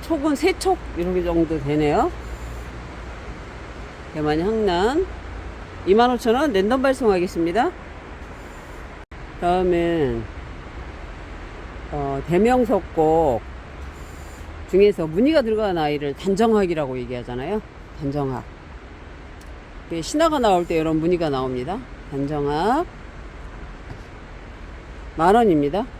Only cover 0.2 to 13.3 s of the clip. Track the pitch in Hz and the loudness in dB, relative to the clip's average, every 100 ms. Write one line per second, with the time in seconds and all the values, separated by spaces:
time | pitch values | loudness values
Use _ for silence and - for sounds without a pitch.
0.2 | 294 277 339 359 370 370 - 165 175 180 | 2 2 2 2 0 0 -2 -4 0 0
1.2 | 175 170 160 160 139 151 151 165 320 - | 2 2 2 0 0 2 4 4 2 -2
2.2 | - - - - - - - - - - | -10 -10 -10 -10 -10 -12 -12 -12 -12 -12
3.2 | - - - - - - - - - 156 | -12 -12 -12 -14 -14 -12 -14 -14 -10 -2
4.2 | 151 151 180 220 208 175 208 302 381 - | 2 2 2 2 2 4 4 2 -2 -6
5.2 | - - - - - - - 208 247 240 | -10 -10 -10 -12 -14 -6 4 6 6 4
6.2 | 233 240 302 190 196 262 262 262 233 185 | 2 4 4 4 4 4 4 4 4 4
7.2 | 180 175 165 185 311 - - - - - | 2 0 0 2 0 -2 -14 -14 -14 -14
8.2 | - - - - - - - - - - | -14 -14 -14 -16 -16 -14 -14 -16 -16 -14
9.2 | - - 175 180 180 170 170 170 135 117 | -12 -2 2 4 4 4 4 2 2 0
10.2 | 110 - - - - - - - - - | -4 -12 -12 -14 -12 -12 -12 -12 -12 -12
11.2 | - - - - - - - 147 139 139 | -12 -12 -12 -14 -12 -12 -8 -4 -2 -4
12.2 | 139 175 220 254 226 202 165 - 156 160 | 2 4 6 6 4 2 0 2 4 6
13.2 | 156 | 4